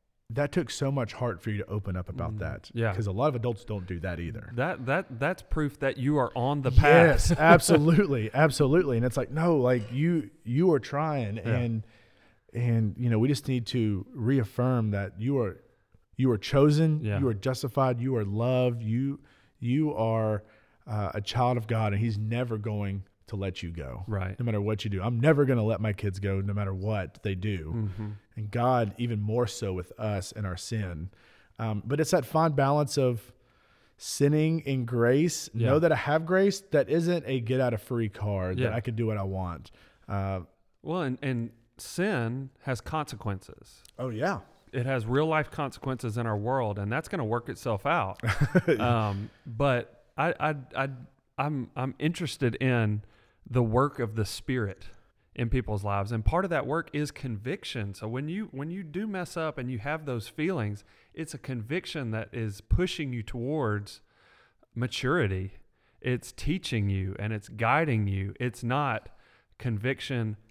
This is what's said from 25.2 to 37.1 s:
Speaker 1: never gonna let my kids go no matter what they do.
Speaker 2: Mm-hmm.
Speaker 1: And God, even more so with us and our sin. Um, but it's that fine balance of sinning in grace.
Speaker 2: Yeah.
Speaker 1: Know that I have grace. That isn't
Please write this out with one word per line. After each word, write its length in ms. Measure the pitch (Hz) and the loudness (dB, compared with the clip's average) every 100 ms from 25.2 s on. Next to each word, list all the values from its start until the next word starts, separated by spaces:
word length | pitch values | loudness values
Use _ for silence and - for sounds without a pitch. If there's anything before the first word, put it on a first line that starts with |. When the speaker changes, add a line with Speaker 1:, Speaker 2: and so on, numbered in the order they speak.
Speaker 1:
never 240 | 139 147 | 4 6
gonna 200 | 139 123 | 4 4
let 160 | 107 101 | 2 0
my 120 | 107 | -2
kids 260 | 101 104 95 | -2 -4 -2
go 220 | 101 98 | -2 0
no 120 | 98 | 0
matter 220 | 101 101 | -2 -2
what 480 | 95 101 107 82 - | -4 -2 -4 -4 -6
they 120 | 104 | -6
do. 380 | 95 104 95 78 117 | -2 -2 -4 -4 -2
Speaker 2:
Mm-hmm. 320 | 107 95 107 104 - - | -2 -4 -8 -10 -14 -10
Speaker 1:
And 140 | 104 | -6
God, 440 | 120 120 127 110 95 | 0 2 2 0 -2
even 220 | 120 110 | -2 -2
more 260 | 104 113 120 | 0 0 0
so 260 | - 104 | -2 -4
with 200 | 92 87 - | -4 -6 -6
us 340 | 107 101 92 | -4 -4 -4
and 140 | - 101 | -6 -6
our 100 | 90 | -6
sin. 540 | - 110 95 82 92 - _ _ _ - | -6 -4 -4 -6 -10 -12 _ _ _ -8
Um, 240 | 113 104 110 | -4 -4 -2
but 140 | 143 | -2
it's 100 | 160 | 2
that 120 | 180 127 | 0 2
fine 260 | 160 165 | 2 2
balance 460 | 143 139 147 147 - | 2 2 2 0 2
of 340 | 131 117 - _ _ _ _ _ _ _ | 2 0 -6 _ _ _ _ _ _ _
sinning 640 | - - 143 151 156 165 | -10 2 4 4 2 0
in 240 | 143 135 | -2 -2
grace. 640 | 120 120 117 135 170 - - | -2 2 4 4 2 -2 -6
Speaker 2:
Yeah. 160 | 117 117 | 0 4
Speaker 1:
Know 80 | 147 | 4
that 120 | 165 | 4
I 40 | 147 | 2
have 280 | 143 156 165 | 2 0 2
grace. 340 | 185 202 196 - | 4 4 2 0
That 180 | 151 135 | 2 4
isn't 360 | 160 170 | 2 2